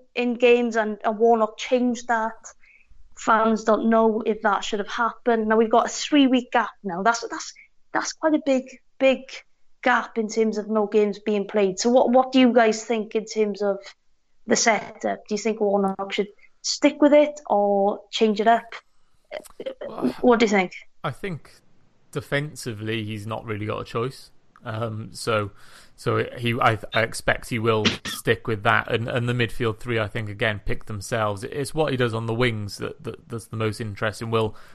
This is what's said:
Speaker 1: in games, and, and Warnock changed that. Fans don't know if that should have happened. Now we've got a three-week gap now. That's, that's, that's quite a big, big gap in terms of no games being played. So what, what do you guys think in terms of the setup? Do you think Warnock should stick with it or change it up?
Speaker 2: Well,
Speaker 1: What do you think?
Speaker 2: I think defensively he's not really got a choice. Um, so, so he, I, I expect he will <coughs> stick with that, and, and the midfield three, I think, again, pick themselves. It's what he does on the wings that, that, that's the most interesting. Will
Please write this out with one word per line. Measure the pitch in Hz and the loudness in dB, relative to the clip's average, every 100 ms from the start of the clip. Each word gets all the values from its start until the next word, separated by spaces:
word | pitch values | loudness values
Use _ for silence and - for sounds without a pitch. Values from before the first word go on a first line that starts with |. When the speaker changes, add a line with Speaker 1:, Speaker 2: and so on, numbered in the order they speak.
| - - | -10 -4
Speaker 1:
in | 247 240 | -2 2
games, | 247 240 240 220 | 4 6 4 0
and, | 214 208 | -2 -2
and | - 214 | -4 2
Warnock | 226 233 214 - | 4 4 2 -4
changed | - 254 247 233 - | -2 2 2 -2 -2
that. | 226 220 220 - - - _ _ - - - | -2 -2 -8 -20 -20 -20 _ _ -20 -20 -6
Fans | - 220 220 220 220 | 2 4 4 2 2
don't | 214 226 | 2 4
know | 226 226 220 226 | 4 4 2 -2
if | 208 | 0
that | 214 190 | 0 0
should | - 208 | -2 -6
have | 196 | -6
happened. | - 226 - 247 226 214 | -4 -4 -2 -2 0 2
Now | 220 | 2
we've | 220 | 4
got | 233 - | 4 2
a | |
three-week | - - 302 269 247 247 | -4 2 4 6 4 2
gap | 240 208 - | -2 -2 -6
now. | 196 175 | -8 0
That's, | 208 233 466 | 0 0 -4
that's, | 311 - - _ _ _ | -10 -12 -18 _ _ _
that's | - - | -4 -4
quite | - 320 | -2 0
a | 302 285 | 2 2
big, | 262 262 - _ - | 0 -2 -14 _ 0
big | 269 262 - - - _ - - | 2 2 -4 -18 -20 _ -20 -4
gap | 254 240 - - | 0 0 0 -6
in | 220 | -4
terms | 226 220 214 | 0 0 -2
of | 208 | -2
no | 220 202 | -2 2
games | 214 208 196 | 2 2 -2
being | - 208 196 | -2 -2 -2
played. | 214 196 185 | 0 0 0
So | 240 | 2
what, | 254 - | 4 6
what | 247 254 | 4 4
do | 262 | 4
you | 254 | 6
guys | 233 226 220 - | 6 4 2 -2
think | 226 208 220 | -4 -2 -6
in | 202 | -4
terms | 220 214 196 | -2 -2 0
of | 202 196 - - _ _ _ _ - | -2 -2 -8 -20 _ _ _ _ -2
the | 220 | 2
setup? | 240 202 - - 214 196 - | 2 0 -4 -6 -6 -6 -6
Do | 208 | -4
you | |
think | 226 214 | -4 -2
Warnock | 208 202 196 190 196 | 0 2 0 -2 -6
should | - 208 - - _ | -4 -6 -10 -20 _
stick | - - 294 294 | -8 0 0 4
with | 294 | 6
it | 294 294 294 - | 8 6 0 -2
or | 208 202 202 196 - - | 0 2 2 0 -2 -8
change | - 220 208 | 0 0 2
it | 220 | 4
up? | 233 - - - _ _ _ _ - - - - - - | 2 0 -16 -20 _ _ _ _ -16 -16 -14 -12 -12 -12
Speaker 2:
Well, | - 247 - | -4 -4 2
Speaker 1:
What | 247 226 | 4 6
do | 226 | 4
you | |
think? | 202 180 - - - | 2 0 -6 -20 -10
Speaker 2:
I | 156 | -8
think | - 196 160 - - _ - _ _ _ | -6 -8 -10 -12 -20 _ -20 _ _ _
defensively | 143 - 143 147 113 127 104 107 113 | -10 -4 -4 -4 -8 -10 -8 -6 -4
he's | 107 107 104 | -6 -8 -8
not | 110 117 | -8 -6
really | 104 107 | -6 -6
got | 110 | -6
a | - | -6
choice. | 117 127 - - - _ _ | -4 -4 -8 -20 -20 _ _
Um, | 120 110 113 110 113 | -10 -6 -6 -6 -10
so, | - - 107 104 - - - - - | -8 -2 0 -2 -8 -20 -20 -20 -6
so | 120 110 117 - | -2 0 -2 -4
he, | 120 117 | -2 2
I, | 123 110 - | 2 2 -2
I | 113 | -2
expect | 110 - - 117 - | -2 -2 -2 -2 -4
he | 117 | -2
will | 110 110 110 | 0 2 0
<coughs> | - - | -2 -8
stick | - - 113 - | -4 0 0 -2
with | 107 | -2
that, | 113 110 - | 2 0 0
and, | 117 117 | -4 -2
and | 131 120 | -2 0
the | |
midfield | 123 113 - 117 107 | 0 -2 0 -4 -4
three, | 123 113 | -4 -2
I | 101 | -2
think, | 117 104 | -6 -8
again, | 101 117 101 | -4 -4 -2
pick | - 107 - | -4 -4 -4
themselves. | 107 - 117 107 101 | -10 -4 -2 -2 -4
It's | 107 - 135 | -8 -8 -4
what | 156 151 | -2 0
he | 127 | 0
does | 123 | 0
on | 113 113 | 0 -2
the | |
wings | 113 123 110 101 - | 0 0 -2 -8 -8
that, | - - | -10 -10
that, | 113 101 - | -12 -14 -12
that's | 117 - | -12 -10
the | 113 | -4
most | 110 104 | -4 -4
interesting. | 110 98 110 - 113 | -8 -6 -6 -6 -2
Will | 113 107 - - | -2 -2 -4 -14